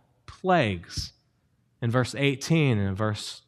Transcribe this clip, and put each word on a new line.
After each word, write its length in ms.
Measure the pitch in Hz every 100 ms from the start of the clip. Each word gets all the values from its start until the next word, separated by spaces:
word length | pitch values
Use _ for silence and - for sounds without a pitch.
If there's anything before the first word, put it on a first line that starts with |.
| _ _ -
plagues. 840 | - 185 175 113 90 - - - - _ _ _ _ _ _
In 100 | 120
verse 240 | 127 123 -
eighteen 600 | 139 135 - 165 143 107
and 100 | 98
in 80 | 95
verse 460 | 107 104 - -